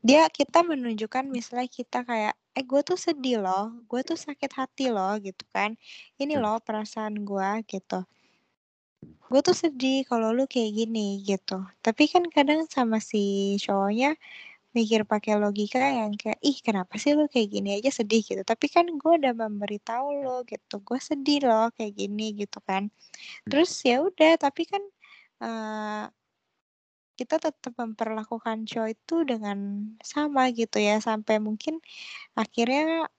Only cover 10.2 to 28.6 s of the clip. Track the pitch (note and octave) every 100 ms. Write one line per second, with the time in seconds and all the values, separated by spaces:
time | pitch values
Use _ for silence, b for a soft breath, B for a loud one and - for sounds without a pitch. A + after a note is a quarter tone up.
10.2 | A3 A#3+ C4+ B3+ A3 G#3 A3+ A3+ G3+ G3
11.2 | G3 F#3+ - F#3+ F#3+ _ - A3 D4 F4+
12.2 | F4 D4 C#4 D#4 D#4+ - A#3+ A3 - G#3+
13.2 | G3+ G3 G3 G3+ - G3 G3 G#3+ C4+ D#4
14.2 | B B B B _ A#3+ A3 A3 G#3 G#3+
15.2 | A3 G#3 G#3 G3+ G#3 B3+ C4+ B3+ G#3+ G#3
16.2 | A3 - D4 C4 - G3+ F3+ G#3+ C#4+ D4
17.2 | D4 B3 G#3 G3+ G3+ G3+ B3+ - G#3 A3+
18.2 | - F#3+ F#3+ A3+ D4 F4 F4 D4+ D#4 E4+
19.2 | C4+ A3+ A3 G#3 G3+ G#3 - A#3 C#4+ C#4+
20.2 | C4+ B3+ A#3+ - _ G#3 G3+ B3+ - C#4+
21.2 | C4+ C#4+ C4+ A3 A#3 - G#3+ G3+ G3 G#3
22.2 | A3 G#3 G3+ - - F#3+ G#3 B B B
23.2 | B B - C4+ F4 - C4 B3 F4 -
24.2 | D#4 E4 C#4+ - E4 G4+ G4+ _ b b
25.2 | b _ A3+ A3+ A3 G#3+ G#3+ G#3+ G#3+ _
26.2 | _ _ _ _ _ _ _ _ _ -
27.2 | B3 D#4+ D#4 - - A#3+ A#3 A3 A3 A3
28.2 | A3 A#3 A#3 A3